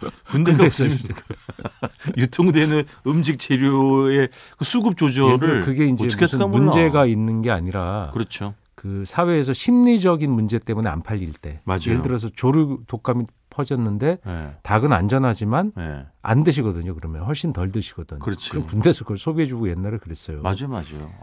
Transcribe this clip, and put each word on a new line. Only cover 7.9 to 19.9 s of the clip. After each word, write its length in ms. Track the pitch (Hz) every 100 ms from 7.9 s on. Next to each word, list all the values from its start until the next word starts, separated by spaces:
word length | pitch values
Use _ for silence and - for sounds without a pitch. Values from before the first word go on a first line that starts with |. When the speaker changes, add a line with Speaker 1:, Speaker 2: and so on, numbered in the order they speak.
| 104 78
Speaker 2:
그렇죠. 400 | 104 110 - 101 104 _ -
Speaker 1:
그 280 | 101 98 95
사회에서 480 | - 175 165 135
심리적인 760 | 131 - 247 240 226 180 165 147
문제 300 | 117 107 113
때문에 300 | - 110 110
안 120 | 80
팔릴 300 | - 104 85
때. 280 | 73 73 73
Speaker 2:
맞아요. 180 | - 92 120
Speaker 1:
예를 140 | 117
들어서 280 | 123 123 107 -
조류 460 | 127 151 147 123 117
독감이 380 | 113 - 120 117 _ _
퍼졌는데 680 | - 135 135 110 104 143 185 98
Speaker 2:
네. 300 | 85 76 73
Speaker 1:
닭은 300 | - 110 147
안전하지만 800 | 101 101 131 131 104 107 139 208 101
Speaker 2:
네. 280 | 80 73 69 _
Speaker 1:
안 220 | - 123
드시거든요. 500 | 156 139 110 85 87 80
그러면 280 | 80 80
훨씬 300 | 98 151 170
덜 180 | 110 92
드시거든. 480 | 104 - - 78 73
Speaker 2:
그렇지. 300 | 87 98 -
Speaker 1:
그럼 160 | - 78
군대에서 400 | 104 170 - -
그걸 120 | 101
소비해주고 520 | 165 160 143 120 104
옛날에 300 | 85 98